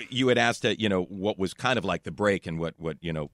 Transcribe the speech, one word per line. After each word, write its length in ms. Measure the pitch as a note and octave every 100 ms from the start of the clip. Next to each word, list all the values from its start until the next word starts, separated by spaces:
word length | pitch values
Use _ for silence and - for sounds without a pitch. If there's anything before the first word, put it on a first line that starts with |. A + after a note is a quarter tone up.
| A2+
you 180 | B2+ B2+
had 100 | A#2+
asked, 260 | A#2 A#2 A#2
uh, 80 | G2+
you 100 | G#2+
know, 140 | F#2+
what 340 | F2+ G2 G2 F#2+
was 160 | F#2+
kind 240 | - B2 A#2+
of 80 | F#2
like 160 | E2+
the 80 | -
break 360 | D#2+ G#2 G2 -
and 100 | E2
what, 160 | E2 -
what, 180 | E2 D2+
you 120 | E2+
know, 160 | D#2+ D2